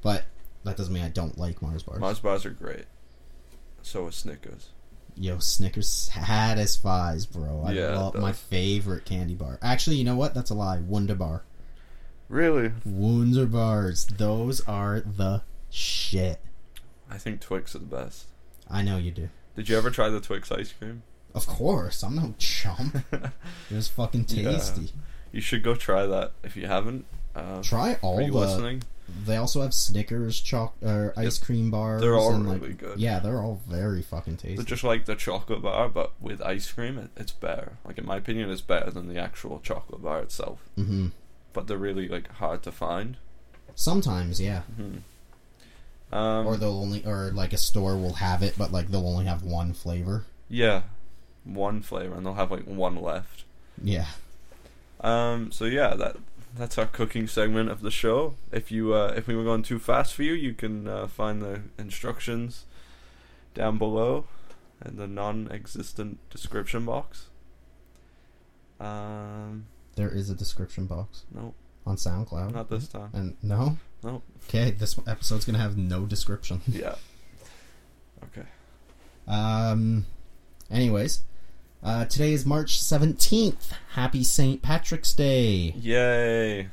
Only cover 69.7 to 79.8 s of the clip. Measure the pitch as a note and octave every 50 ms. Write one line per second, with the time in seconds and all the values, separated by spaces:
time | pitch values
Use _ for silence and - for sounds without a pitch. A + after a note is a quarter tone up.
69.7 | - - - - - - G#2 G2 - G2 G2 G2 F#2+ F2 F#2+ - - - F#2 -
70.7 | - - F#2 F#2 F2+ E2+ F#2 G2+ - - - - - - A2 A#2 A2+ - - -
71.7 | - - - G#2+ G2 F#2+ - F#2 F2 F#2 A2 - - D#2+ F2+ G2+ A#2 A#2 A2 -
72.7 | - B2 C3 - - - G#2 G#2 G#2 G2+ G2 F2+ - - - G2+ G2+ G#2 B2+ D3
73.7 | D#3 D#3 - - - - - A2+ B2+ A#2+ - - - - - - - A2+ A#2 B2
74.7 | - - G#2 G2 - - - - A2 - - - A2 A2 - - A2 A2+ A2 G#2
75.7 | G2+ G2+ F#2+ F2+ F2+ F2+ G2 G#2 G#2 G2 - - G2+ G2+ - - F2+ F2 - -
76.7 | A#2 G#2 - - - - - - - - - - - - - - - - - -
77.7 | - - - - - _ - - _ - - - - - - - - - - -
78.7 | - - - - - - - - - - - - G#2 G2+ A2 A2 A2 A2 A2+ A2+
79.7 | A2 A2